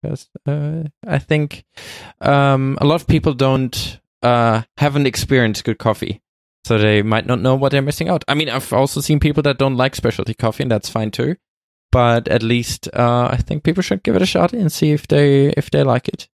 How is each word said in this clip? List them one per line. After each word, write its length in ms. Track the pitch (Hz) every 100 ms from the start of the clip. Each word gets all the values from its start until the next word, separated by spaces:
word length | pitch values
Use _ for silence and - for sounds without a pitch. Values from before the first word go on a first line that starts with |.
'Cause, 260 | 147 143 - - -
uh, 380 | 147 147 160 156 _ -
I 100 | 143
think, 480 | - 151 147 - - - - - - _
um, 560 | - 139 139 135 135 135
a 60 | 143
lot 160 | 160
of 60 | -
people 260 | 160 160
don't, 680 | 127 135 131 131 104 - - _ _
uh, 420 | 120 120 117 110 113 -
haven't 300 | 147 143 139
experienced 560 | - - 135 113 104
good 160 | - 110
coffee, 420 | 113 104 - 107 _ _ _ _ -
so 120 | 113
they 240 | 107 104
might 240 | 104 110 -
not 160 | 123
know 140 | 127 131
what 160 | 139
they're 100 | 139
missing 260 | 135 - 170
out. 140 | 175 -
I 80 | 147
mean, 120 | 156
I've 240 | 123 -
also 300 | 110 139 -
seen 180 | - 151
people 220 | 151 147
that 140 | 147 135
don't 180 | 135 127
like 200 | 131 -
specialty 400 | - - - 113
coffee, 280 | 113 -
and 80 | 139
that's 180 | 110 -
fine 200 | 113 110
too. 280 | - 127 180 _ _ _ _ _
But 360 | 127 120 117 -
at 160 | 117
least, 460 | 113 120 120 - -
uh, 360 | - 120 120 123
I 60 | 123
think 260 | - 151
people 180 | - 175
should 220 | 185 196
give 120 | - 190
it 60 |
a 60 | 185
shot 260 | 180 175
and 180 | 240 175
see 200 | - 156
if 160 | 151 -
they, 460 | 143 143 139 139 -
if 140 | -
they 120 | 151
like 240 | 139 123 -
it. 200 | - -